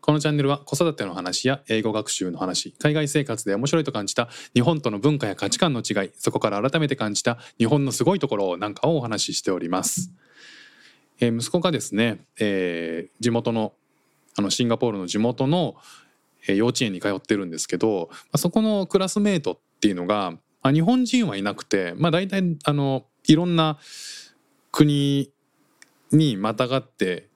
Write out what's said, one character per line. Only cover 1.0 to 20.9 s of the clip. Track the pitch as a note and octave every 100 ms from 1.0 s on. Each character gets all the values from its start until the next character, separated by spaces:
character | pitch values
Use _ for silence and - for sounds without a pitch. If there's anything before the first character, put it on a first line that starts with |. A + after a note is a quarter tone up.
の | G2+
話 | F2+ F2+ - B2+
や | C3+ -
英 | A2
語 | A2
学 | G#2+ G#2+
習 | - F#2
の | E2
話、 | F#2 F2+ - _
海 | D3+
外 | D3+ D3
生 | D3
活 | C#3+ A2+
で | -
面 | G2+ C#3
白 | E3
い |
と | C#3+
感 | A2+ G2+
じ | -
た | A#2 - -
日 | B2
本 | B2 D#3
と | B2+
の | G#2
文 | C3 D3
化 | B2
や | F#2
価 | G2+
値 | -
観 | C#3+
の | B2+ -
違 | G#2+ F#2+
い、 | _
そ | -
こ | -
か | A2
ら | G2+
改 | B2 D#3+
め | D3+
て | C3+
感 | G#2+
じ | G#2
た | - A#2 - _
日 | A2+
本 | D3
の | C3+
す | A#2
ご | B2+ F#3+
い |
と | C#3
こ | G#2+
ろ | G2 F2
な | G#2
ん |
か | G2 C3+
を | E3
お |
話 | A#2+ G#2 -
し |
し | F2
て | -
お | F2+
り | E2+
ま | F2+
す。 | F#2 - - - _ - - - - _ - _ _ _
え | A#2+
ー、 | A#2
息 | A#2+
子 | F3+
が | F3+
で | C#3
す | -
ね、 | G2 A#2 G2 _ -
え | G#2+ G2 F2+ E2+ E2 E2 E2
ー、 | _
地 | A#2+
元 | A#2 A#2+
の、 | A2+ G#2 _ _ _ _ _ _ -
あ |
の、 | G2+
シ | -
ン | A#2+
ガ | A#2
ポ | B2
ー |
ル | G2+
の | F2+
地 | G#2
元 | A2+ A#2+ C3+
の、 | F3 C#3+ - - - _ _ _ _ -
え |
ー、 | G2
幼 | A#2
稚 | B2+ A#2+
園 |
に | F#2
通 | G2+
っ | F#2+
て | - G#2
る | F2+
ん |
で | E2
す | -
け | F2+
ど、 | A2 G2+ E2
ま | - -
あ、 | -
そ | F3+
こ | A3
の | A3 G#3 F#3
ク | G3
ラ | F#3+
ス | G#3+
メ | G#3 F#3
ー |
ト | C#3+
っ | E2+ _ _
て | G#2+
い |
う |
の | F2+ F2
が、 | G#2 F#2 E2 _ _
ま | C3+
あ、 |
日 | D3+
本 | E3